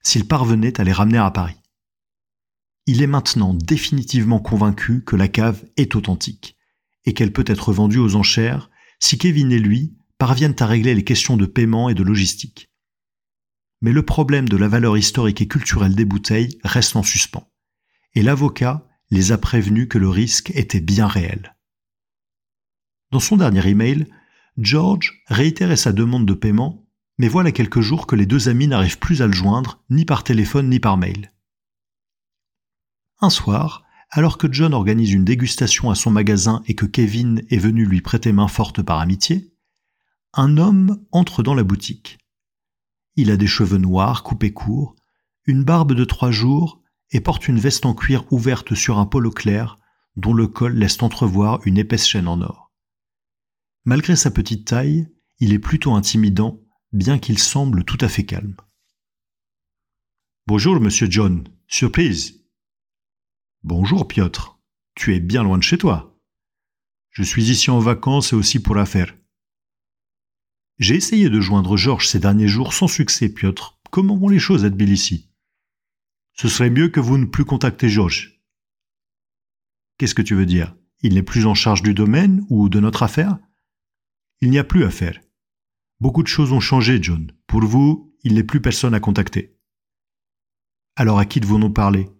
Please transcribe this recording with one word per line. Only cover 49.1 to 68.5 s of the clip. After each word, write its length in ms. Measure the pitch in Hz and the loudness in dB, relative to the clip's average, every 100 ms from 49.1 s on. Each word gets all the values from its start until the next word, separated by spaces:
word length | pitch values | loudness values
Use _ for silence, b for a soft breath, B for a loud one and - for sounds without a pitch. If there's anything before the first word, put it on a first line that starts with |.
| 139 113 | 0 -2
clair 480 | - 110 101 117 - _ _ _ - | -2 -2 -2 -4 -12 _ _ _ -6
dont 180 | 92 | 0
le 140 | 113 110 | 2 0
col 260 | - 120 | 0 -2
laisse 280 | 123 101 - | 0 0 0
entrevoir 560 | 117 - 113 92 101 123 - | -4 0 0 2 0 0 0
une 120 | 95 | 0
épaisse 300 | 104 104 - | 0 0 0
chaîne 200 | 107 87 | -2 -2
en 140 | 85 | -4
or. 300 | 87 - _ _ _ _ _ _ _ _ _ _ _ _ - | -6 -10 _ _ _ _ _ _ _ _ _ _ _ _ -2
Malgré 300 | 131 156 170 | -2 2 0
sa 160 | 135 | 0
petite 340 | - 98 110 107 | -2 -4 -6 -4
taille, 440 | 117 139 156 160 _ _ _ | -2 0 -2 -4 _ _ _
il 140 | 110 | 0
est 60 | 101 | 2
plutôt 340 | - 156 - | 0 -2 0
intimidant, 640 | 107 98 113 107 95 110 - _ _ _ | 0 0 2 2 2 -2 -4 _ _ _
bien 280 | 104 95 139 | -2 0 0
qu'il 180 | - 107 | 0 -2
semble 460 | - 139 139 95 | 0 0 0 -2
tout 140 | - - | -2 -2
à 60 | 123 | -2
fait 160 | - | -2
calme. « 320 | 104 92 101 95 _ _ _ _ _ _ _ _ _ _ _ _ _ _ _ _ _ _ - | -6 -6 -10 -14 _ _ _ _ _ _ _ _ _ _ _ _ _ _ _ _ _ _ -2
Bonjour, 320 | 104 127 180 | 0 2 2
monsieur 280 | 110 101 104 | 2 0 0
John. 340 | 92 101 90 - _ _ | 0 0 0 -6 _ _
Surprise. » « 720 | - 123 - 165 85 - - _ _ _ _ _ _ _ _ _ _ _ _ | -4 -2 0 -2 -2 -8 -14 _ _ _ _ _ _ _ _ _ _ _ _
Bonjour, 440 | 82 85 98 185 - | -6 -2 0 0 -2
Piotr. 520 | - 90 - - _ _ _ _ - | -2 -2 -4 -14 _ _ _ _ -6
Tu 180 | 131 | -2
es 60 | 92 | -2
bien 240 | 87 120 | 0 -2
loin 140 | 104 92 | 0 0
de 60 | |
chez 140 | 90 175 | 0 0
toi. » « 400 | 180 85 - _ _ _ _ _ _ _ _ _ _ | 0 -2 -6 _ _ _ _ _ _ _ _ _ _
Je 120 | - | -8
suis 280 | 95 - 113 | -4 0 0
ici 180 | 120 - | 0 2
en 80 | 123 | 2
vacances 520 | 113 113 - 139 - | 2 0 0 -2 0
et 40 | 110 | 0
aussi 240 | 104 | 0